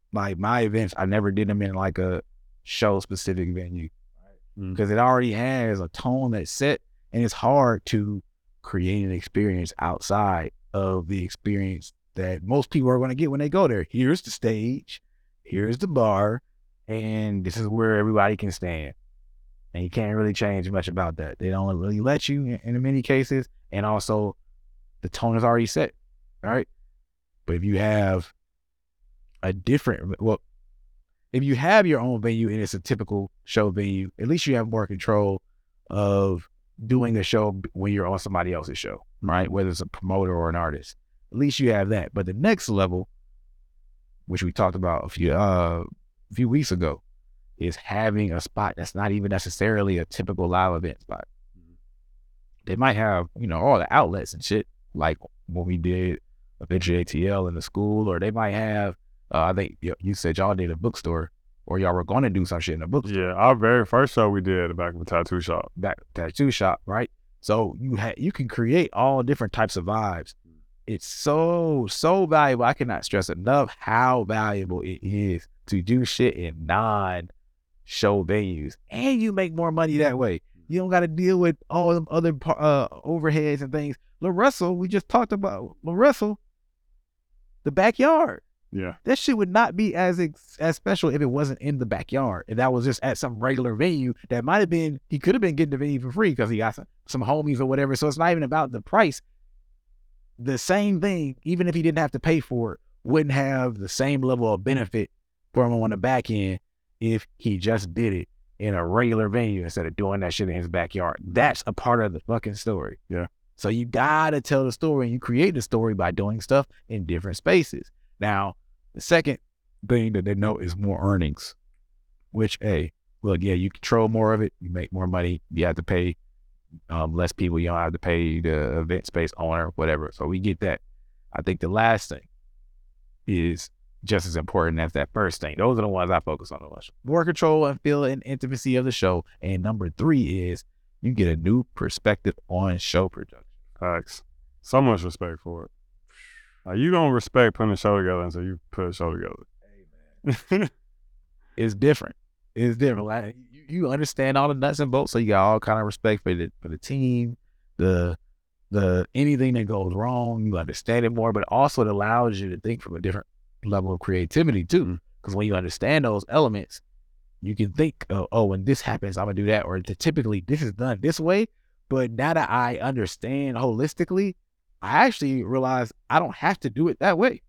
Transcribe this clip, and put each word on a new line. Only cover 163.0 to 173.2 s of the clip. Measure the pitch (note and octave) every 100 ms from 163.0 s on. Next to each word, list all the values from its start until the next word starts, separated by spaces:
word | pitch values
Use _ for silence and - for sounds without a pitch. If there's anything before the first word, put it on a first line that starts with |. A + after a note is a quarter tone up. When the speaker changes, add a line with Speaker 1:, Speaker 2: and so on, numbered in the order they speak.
| F#2 F#2+ - _ _ _
Speaker 1:
level | G#2+ G2+ F#2
of | F2+
creativity | - F#2 E2+ D3+ E3 G#2+ E2+
too. | F3 B2
Speaker 3:
Mm. | F2 - -
Speaker 1:
'Cause | - G2
when | G#2
you | G2
understand | F2+ - A2+ D#3 C3
those | G#2 -
elements, | C#3+ C#3 G#2 - - _ - _ _ _ _
you | F#2+ G#2
can | G#2
think, | C#3+ D#3 - -
"Oh, | F#2+ F2
oh, | A#2 G#2
when | F#2+ F#2+
this | C3+
happens, | - A2 G2+ F2+
I'ma | G2+
do | G2 G2+
that," | G#2+ -
or | F#2
t-, | F2+ G2
typically | E3 D#3 A2+ G2+ F2
this | D3
is | C3+
done | G2+ B2 G#2+
this | C#3 E3
way. | D#3+ F#3+ A3 _ _ _ _
But | C3 B2
now | A2+ C#3+
that | D#3+ D3
I | A#2+ A#2+ A#2+
understand | C3 C3 F#2+ -